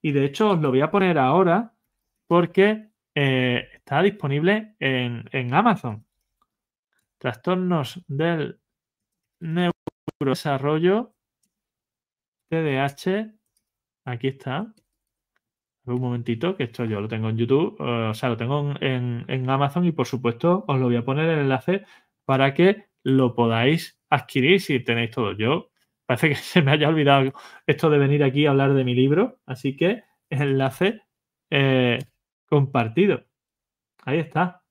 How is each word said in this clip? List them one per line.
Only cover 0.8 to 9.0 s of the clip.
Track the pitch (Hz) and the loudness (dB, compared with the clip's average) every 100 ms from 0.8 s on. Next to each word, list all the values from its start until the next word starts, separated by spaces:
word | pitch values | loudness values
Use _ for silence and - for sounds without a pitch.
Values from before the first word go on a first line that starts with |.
a | 151 | 2
poner | 202 190 160 | 2 2 2
ahora | 131 165 185 180 233 _ _ _ _ _ _ | 2 4 4 2 -2 _ _ _ _ _ _
porque, | 170 170 180 202 214 214 _ _ | 2 2 4 4 2 -8 _ _
eh, | - 139 131 127 123 - | -2 0 2 2 0 -4
está | - - 139 | -20 -4 0
disponible | 196 202 143 143 170 214 214 _ | 0 0 -4 0 0 0 -4 _
en, | 139 131 123 117 113 | -2 -2 -4 -6 -8
en | 139 123 | -6 -2
Amazon. | 143 233 196 123 107 _ _ _ _ _ _ _ _ _ _ _ _ | 2 2 0 -4 -10 _ _ _ _ _ _ _ _ _ _ _ _
Trastornos | 131 117 - 185 180 175 127 - - | -8 -6 -4 -2 0 -2 -4 -10 -12
del | 139 165 165 139 - _ _ _ _ | -4 -2 -2 -6 -10 _ _ _ _